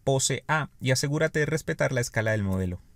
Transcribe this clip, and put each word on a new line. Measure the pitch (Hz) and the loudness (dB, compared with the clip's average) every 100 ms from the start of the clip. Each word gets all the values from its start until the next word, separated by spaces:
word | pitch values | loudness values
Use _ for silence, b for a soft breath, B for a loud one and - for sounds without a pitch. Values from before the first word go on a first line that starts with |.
Pose | - 135 - 135 - | 0 0 0 -2 -2
A | 156 135 - | -2 -2 -4
y | 123 | 0
asegúrate | 127 143 151 156 156 | 0 0 0 0 0
de | 143 | 0
respetar | 156 - 156 143 | -2 -4 -2 0
la | 127 | 0
escala | 120 113 110 | -2 0 0
del | 110 | 0
modelo. | 98 95 92 87 - | 0 0 -2 -4 -12